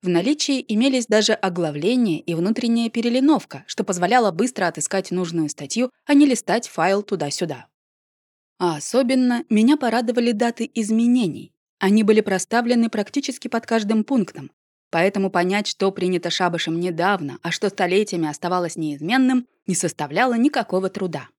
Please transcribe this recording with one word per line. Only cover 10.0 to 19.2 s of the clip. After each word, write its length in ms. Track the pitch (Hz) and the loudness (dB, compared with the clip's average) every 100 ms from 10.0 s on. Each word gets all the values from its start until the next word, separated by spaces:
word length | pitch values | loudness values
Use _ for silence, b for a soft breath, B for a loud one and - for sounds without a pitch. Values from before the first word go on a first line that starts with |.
| 240 240 233 | 0 0 0
даты 380 | 214 233 233 226 | 2 0 -2 -6
изменений. 800 | - 208 220 233 247 202 143 - _ _ _ | -4 0 2 4 4 2 -4 -14 _ _ _
Они 240 | 190 208 | 4 4
были 180 | 208 214 | 6 4
проставлены 680 | 214 190 - 226 240 240 226 | 4 -2 0 -2 2 2 2
практически 580 | 220 202 - 277 254 233 | 0 -4 -4 -6 -8 -6
под 180 | 226 - | -6 -2
каждым 380 | 226 208 226 | -2 0 0
пунктом, 480 | 214 269 190 - 135 _ _ _ _ | 2 0 0 -6 -16 _ _ _ _
поэтому 400 | 165 185 202 190 | 0 0 0 -2
понять, 380 | 180 175 202 208 | 0 0 0 -2
что 240 | - 196 | -2 -4
принято 380 | 190 185 180 175 | -2 -2 -2 -2
шабашем 500 | - 180 170 - 165 | -2 -2 -2 -4 -4
недавно, 580 | 175 165 180 196 147 - | -4 -2 0 0 -4 -8
а 80 | 170 | -8
что 180 | 170 202 | -4 -4
столетиями 580 | 190 180 185 208 175 156 | -2 0 2 0 -2 -4
оставалось 500 | 147 175 180 170 165 | -4 -4 -2 -2 -4
неизменным, 680 | 156 147 156 247 | -6 -6 -2 2